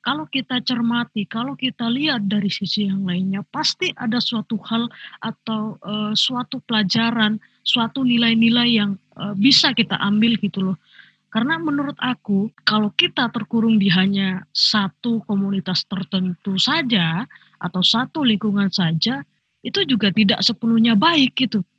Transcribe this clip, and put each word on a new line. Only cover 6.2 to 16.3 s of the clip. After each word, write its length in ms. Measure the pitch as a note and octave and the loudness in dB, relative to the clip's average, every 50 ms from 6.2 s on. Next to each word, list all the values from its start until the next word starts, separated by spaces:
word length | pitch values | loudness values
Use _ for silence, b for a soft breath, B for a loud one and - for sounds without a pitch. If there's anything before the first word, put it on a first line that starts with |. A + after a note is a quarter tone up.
| - - C4 B3 B3 - - C4 - | 0 0 -2 -4 -6 -6 -8 -12 -6
pelajaran, 760 | _ A#3 G#3+ G#3+ F3+ - A3+ A3+ A#3 A#3+ A#3+ A3 G#3+ A3 G#3 b b b b | _ 0 0 0 2 0 0 0 0 2 2 2 0 0 -2 b b b b
suatu 400 | b - - B3 A3+ A3+ - C4+ | b -4 -2 0 -2 -2 -2 0
nilai-nilai 680 | C4+ B3 A#3+ A#3 A#3+ A3+ A3+ A3+ A3+ A#3 A3+ A#3+ A#3+ A#3+ | 0 0 2 2 2 2 4 4 4 4 4 4 2 2
yang, 240 | A#3 A3 G#3 G3+ G3 F#3+ _ _ _ | 2 2 2 0 -2 -6 _ _ _
eh, 220 | - - D3+ D#3 | -8 -8 -6 -2
bisa 400 | F#3+ G3+ C4+ C#4 - - D4+ B3+ | 2 4 4 6 6 4 2 2
kita 240 | - A3 - G3+ - | 0 -2 -2 0 -2
ambil 380 | - G3+ G3+ G#3 A3 A#3 A#3 - | 0 0 2 2 4 2 2 0
gitu 240 | - G3+ - G3 F#3+ | -2 -4 -2 -2 -2
loh. 160 | F#3 F#3+ b b b b b b b b b b _ | -2 -2 b b b b b b b b b b _
Karena 300 | - A3 A3+ C4+ D#4+ E4 | -2 -2 0 0 -2 -2
menurut 400 | E4 D#4 C#4+ C#4+ C#4+ C#4 - _ | -2 -2 -2 -2 -2 -4 -6 _
aku, 500 | - B3+ B3 - _ - G#3 G3 G3+ A3+ _ _ _ | -4 -4 -4 -4 _ -2 0 0 0 -2 _ _ _
kalau 320 | - G#3+ G#3+ G#3+ G#3 - | 0 0 0 0 0 0
kita 340 | - - F4 - - C4 A#3 | 0 -2 0 0 -2 -2 -2
terkurung 480 | - A#3+ G#3+ - - A3+ A3 A3+ A3+ | -2 -4 -6 -2 0 0 2 4 4
di 140 | G#3+ G3 G3+ | 4 4 4
hanya 560 | E3+ F3+ F#3 G3 G3 G3 G3 F#3+ F#3 F#3+ - _ _ | 4 4 2 2 0 0 -2 -2 -2 -4 -8 _ _
satu 680 | - - - - G#3+ G3 F#3+ - _ - A#3+ A#3 A3+ - | 0 0 2 2 2 0 0 -4 _ -4 -2 -2 -2 -2
komunitas 580 | _ G#3 G3 G3 G3 G3 G3 - - F3+ - - | _ -2 0 0 0 -2 -2 -2 -2 -4 -4 -4
tertentu 680 | _ G#3 F#3+ F#3 - - F#3+ F#3 F#3 | _ -6 -8 -6 -4 -2 -2 0 -2